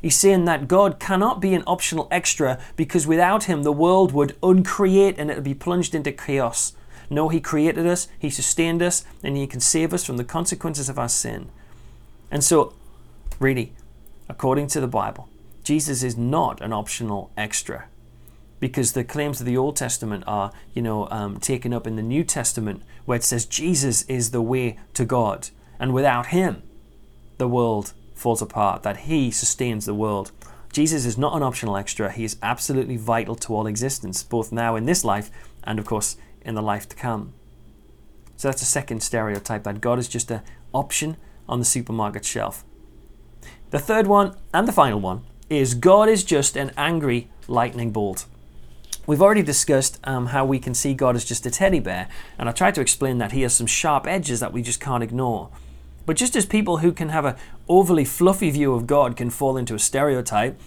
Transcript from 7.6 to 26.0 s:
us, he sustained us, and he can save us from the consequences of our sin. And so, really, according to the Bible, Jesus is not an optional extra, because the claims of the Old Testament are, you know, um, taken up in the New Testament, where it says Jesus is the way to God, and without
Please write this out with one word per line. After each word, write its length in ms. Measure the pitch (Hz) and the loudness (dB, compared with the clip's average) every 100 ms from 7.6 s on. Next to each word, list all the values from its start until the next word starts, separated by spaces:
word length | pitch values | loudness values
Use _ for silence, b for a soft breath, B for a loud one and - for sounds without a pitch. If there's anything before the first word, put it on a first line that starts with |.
| 156 160 170 | 2 4 2
us, 200 | 175 - b | 0 -2 b
he 100 | 151 | -6
sustained 540 | - 139 - 165 170 | -2 -2 2 2 2
us, 220 | 175 175 - B | 2 0 -4 B
and 120 | - | -6
he 120 | 139 139 | -4 -4
can 140 | 127 | -2
save 340 | - - 165 | 0 2 0
us 100 | 175 | -2
from 140 | - 123 | -4 -6
the 60 | |
consequences 680 | 123 165 170 - 165 147 135 | -4 -4 -4 -4 -4 -4 -6
of 80 | 127 | -4
our 100 | 120 | -2
sin. 400 | - 117 113 - - b b b b b - - | -2 -2 -6 -12 -18 b b b b b -20 -6
And 140 | 143 | 0
so, 300 | 139 165 - - - - - - - - | 4 4 4 -2 -20 -20 -20 -14 -10 -2
really, 320 | 135 131 117 - - - - - - | 0 0 -4 -10 -20 -20 -20 -20 -16
according 380 | - 135 135 143 | -4 0 0 0
to 120 | 156 | -2
the 60 | 127 | -2
Bible, 440 | 117 98 104 - - - - | -2 -4 -6 -16 -20 -20 -16
Jesus 400 | - 147 151 131 | -2 0 0 -2
is 160 | 127 117 | -2 -2
not 420 | 117 151 175 - | 0 0 0 -4
an 140 | 107 | -6
optional 560 | 110 101 - 113 101 - | -6 -6 -8 -6 -6 -8
extra, 520 | - 107 - - - - - - - b b b - | -8 -6 -6 -6 -10 -12 -20 -20 -20 b b b -6
because 320 | 131 123 120 | -4 0 -2
the 120 | - | -2
claims 360 | 123 151 147 135 | -4 -4 -4 -4
of 60 | 123 | -2
the 100 | 123 | 0
Old 180 | 135 | 0
Testament 500 | 147 127 - 113 101 - | -2 -4 -4 -6 -6 -4
are, 260 | 104 98 B B | -4 -4 B B
you 80 | - | -6
know, 260 | 117 107 104 | -2 -2 -4
um, 280 | 110 104 101 | -4 -6 -6
taken 340 | - 127 123 | -4 -4 -2
up 140 | 120 113 | -4 -4
in 100 | 110 | -6
the 60 | |
New 220 | 110 135 | -2 -2
Testament, 580 | 165 - 117 - 107 98 - b - | -2 -2 -2 -2 -4 -6 -12 b -4
where 100 | 120 | -2
it 80 | |
says 220 | - 120 113 | 0 -2 -4
Jesus 560 | - 160 170 139 117 | -4 0 0 2 0
is 300 | - 127 117 | -2 -2 -2
the 100 | 123 | -2
way 360 | 113 127 123 110 B | 0 0 -2 -4 B
to 140 | - 117 | -4 0
God, 420 | 127 110 101 - - b b | 2 0 -2 -8 -18 b b
and 160 | 127 | -2
without 320 | 131 | 2